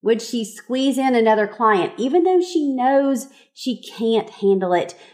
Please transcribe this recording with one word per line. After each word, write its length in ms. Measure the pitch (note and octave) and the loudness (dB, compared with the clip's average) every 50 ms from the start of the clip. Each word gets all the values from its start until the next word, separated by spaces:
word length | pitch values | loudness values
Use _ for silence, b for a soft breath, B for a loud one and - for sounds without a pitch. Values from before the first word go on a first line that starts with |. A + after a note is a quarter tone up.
Would 200 | - G3+ A#3 A3 | 0 0 -2 -2
she 220 | - - - A#3+ A3 | -2 -6 -6 -6 -6
squeeze 540 | G3 - - - _ B3 C4 C4+ C#4 B3+ | -8 -12 -20 -10 _ -4 -2 0 0 0
in 180 | B3+ C4 C4+ B3 | 0 0 2 2
another 320 | A#3 A3 A3 G#3+ G#3+ G#3 | 2 4 4 4 2 0
client 460 | G3+ - - A#3+ A3 G#3 G3 - - - | -2 -2 -2 0 2 2 2 0 -4 -4
even 260 | - A3+ C4 C#4 F4 E4 | -4 -4 0 2 2 2
though 180 | F#4 F#4 F4+ | 4 2 2
she 260 | F4 F4+ F4 E4 D4 | 0 0 -2 -2 -2
knows 600 | C#4 C4 B3+ B3 C4 C#4 C#4 C#4 C#4 C4+ A#3 - - b b b b b | -2 -2 0 0 2 2 2 2 2 0 -2 -4 -10 b b b b b
she 280 | - - C4 A#3 - | -8 -6 -6 -6 -6
can't 480 | - - - - A3+ A3+ A3+ A3 G3 - | -10 -18 -10 -4 -2 0 0 0 -2 -4
handle 440 | - - G3+ G3 G3 F#3+ F#3 F3+ F3+ | -10 -2 2 2 2 2 2 0 0
it 220 | F3 - - - B B B | 0 0 -4 -10 B B B